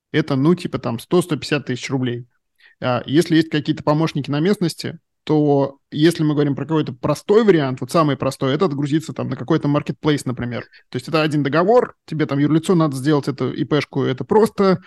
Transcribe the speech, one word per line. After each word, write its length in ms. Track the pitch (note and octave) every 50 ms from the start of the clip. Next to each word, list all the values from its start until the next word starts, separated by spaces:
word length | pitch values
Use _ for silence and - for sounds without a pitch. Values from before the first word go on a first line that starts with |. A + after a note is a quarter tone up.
| _ _ -
Это, 240 | D3 D#3 - C#3+
ну, 180 | C3 C3+ D#3+ F3+
типа 240 | F3 - E3+ - B2+
там 220 | - A#2+ A#2 A#2+
сто, 200 | - - - F3+ E3+
сто 120 | - D#3
пятьдесят 300 | C3 - - D#3 C#3+ -
тысяч 240 | - B2+ B2 - -
рублей. 360 | C3 C3+ B2+ B2 A#2+ A#2+ A#2+ _ _ _ _ _ _ _ _ _ _ - -
А, 200 | B2+ B2 A#2 -
если 300 | - B2+ D#3 E3+ - E3
есть 140 | D#3+ E3 D#3+
какие-то 340 | - D3+ - - D3+ D3 -
помощники 460 | D3 D3+ D3+ D#3+ D#3 - D3+ B2+ C3+
на 100 | C#3+ D3
местности, 580 | D#3 F#3+ G#3 - F3+ D#3+ - - - A2+ E3 E3 _ _ _ _ -
то 540 | - D#3 D3+ D3+ D3 C#3+ C#3 C#3 C3+ - _ _ - -
если 320 | C3+ D3+ F3 E3 - D#3+
мы 100 | D3+ D3+
говорим 220 | C#3+ D3 C#3+ C3+
про 100 | C#3 C#3
какой-то 260 | D3 D#3+ D#3 D3 - B2+
простой 500 | - - C#3 D3 - - - G#3 A3 A#3+
вариант, 360 | G#3 F3 D#3+ C#3+ C3 B2+ -
вот 120 | B2+ - -
самый 240 | F3 D#3+ D3 C3+
простой, 380 | - B2+ C3 - - C#3 C3 C3+
это 120 | - G3
отгрузиться 460 | F3 C#3+ C3+ C#3+ C#3 C#3+ D#3+ D3+ - C#3
там 140 | - B2+ A#2+
на 60 | C3
какой-то 320 | - B2 B2 E3 D3+ - C#3+
маркетплейс, 580 | C#3+ D3 C#3+ - B2+ _ - D3+ D3 C3 -
например. 380 | C3+ A#2+ - A#2+ A#2+ A#2+ A#2+ - - _ - _ _
То 60 | -
есть 120 | B2+ - -
это 140 | C#3 D#3 D#3
один 220 | D#3+ C#3 D3+ C#3
договор, 500 | C#3 C3 D#3+ F3+ G3 A#3 B3 A3+ - - _ _
тебе 200 | - D#3+ D3+ D#3
там 120 | - C#3+ C#3
юрлицо 340 | C#3+ D3+ D3+ E3 D#3+ - G3
надо 220 | E3+ D#3+ D3+ C3
сделать, 320 | C3+ B2+ D3+ D3+ C#3+ C3+ -
эту 240 | C3 - C3 B2+ -
ипэшку, 480 | - D3+ - D#3 C#3+ C3 - - C#3+ B2+
это 200 | B2+ C3+ C3 C3
просто, 560 | - G#3 G#3+ G#3 G#3+ - - G3+ F#3+ F3+ F3+ -